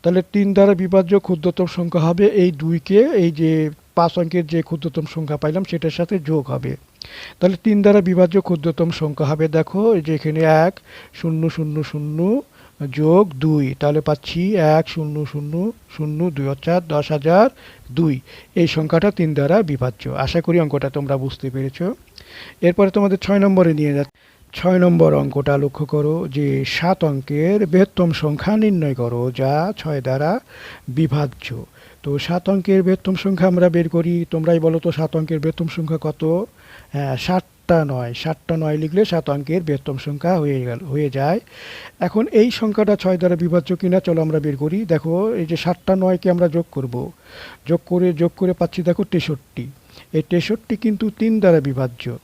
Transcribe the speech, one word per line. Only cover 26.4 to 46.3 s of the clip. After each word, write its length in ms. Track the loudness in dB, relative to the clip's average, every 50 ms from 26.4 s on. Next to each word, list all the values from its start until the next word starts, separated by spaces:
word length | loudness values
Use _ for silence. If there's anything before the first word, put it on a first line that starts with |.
| -2 0 0 -2 -2
সাত 380 | -4 -4 -2 0 0 0 2 0
অঙ্কের 640 | 0 0 -2 -4 -4 -2 0 0 2 2 2 0
বৃহত্তম 460 | 2 4 4 4 2 _ 0 0 0
সংখ্যা 460 | 0 0 -2 -2 -2 -2 -2 0 2
নির্ণয় 380 | 2 2 2 2 2 0 -2 -2
করো 360 | -2 -2 -2 -2 -2 -2 -4
যা 420 | -2 -2 -2 0 0 0 -2 -2 -6
ছয় 240 | -6 -6 -6 -6 -4
দ্বারা 380 | -2 -2 -2 0 0 -2 -2 -2 _ _ -20 -20 -20 -20 -20 -16 -12
বিভাজ্য। 800 | -6 -2 0 0 0 0 -2 -2 -4 -6 -12 -12 -12 -10 -12 -12 _ _ -20 -20 -20 -20 _ -6
তো 140 | -4 -4
সাত 320 | -4 -2 -2 -4 -2 0 0
অঙ্কের 340 | 0 0 2 2 2 4 4
বৃহত্তম 320 | 2 0 0 0 -4 -4
সংখ্যা 320 | -2 -2 -2 0 2 2
আমরা 220 | 2 4 4 2 4
বের 200 | 4 2 0 2
করি, 360 | 0 0 0 0 0 -2 -2 -4
তোমরাই 280 | -4 -2 2 2 2 4
বলো 200 | 2 2 0 0
তো 120 | -2 -2
সাত 240 | -2 -2 -4 -2 -2
অঙ্কের 240 | -4 -2 -2 -4 -2
বৃহত্তম 280 | -2 -4 -4 -4 -6
সংখ্যা 300 | -6 -4 -6 -4 -4 -4 -4
কত? 420 | -4 -6 -6 _ -2 0 0 -2 -2 -6 _ _ -20 -20 -20 -20 -20 _
হ্যাঁ, 260 | -6 -6 -4 -4 -4
সাতটা 680 | -4 -2 0 -2 -2 -2 _ _ _ _ 2 2 2 2
নয়, 280 | 0 -2 -4 -4 -6 -8
সাতটা 440 | -6 -6 -6 -6 -6 _ -6 -4
নয় 200 | -2 -2 -2 -2
লিখলে 280 | -2 -4 -2 0 0 0
সাত 240 | 2 0 -4 -2 -2
অঙ্কের 320 | -4 -4 -4 -4 -4 -4
বৃহত্তম 360 | -2 -2 -4 -4 -4 -8 -8
সংখ্যা 420 | -8 -8 -8 -8 -4 -2 -2 0 0
হয়ে 220 | 0 -2 -2 -2
গেল, 180 | -4 -6 -6 -8 -8
হয়ে 260 | -6 -4 -2 -2 -2
যায়। 300 | -2 -2 -2 0 -2 -2 -4 _ -20 -20 -20 -18 -18 -18 -20 -20 _ _
এখন 260 | -6 -2 0 0 -2 2
এই 200 | 4 4 4 4
সংখ্যাটা 440 | 0 -2 -4 -2 0 0 2 2 0
ছয় 220 | 0 2 -2 0
দ্বারা 180 | 2 2 0 2
বিভাজ্য 400 | 2 0 0 0 0 0 0 -4
কিনা 240 | -2 0 0 0 0
চলো 220 | 2 0 0 0
আমরা 180 | 0 0 0 -2
বের 180 | -2 -2 -4
করি। 280 | -2 -2 -2 -2 -2 0
দেখো 480 | 0 -2 0 0 -2 -2 0 0 -2 -2
এই 120 | -4 -4
যে 120 | -4 -4
সাতটা 380 | -4 -2 -4 -4 -2 _ 0 0
নয়কে 340 | 2 2 0 0 0 2
আমরা 180 | 0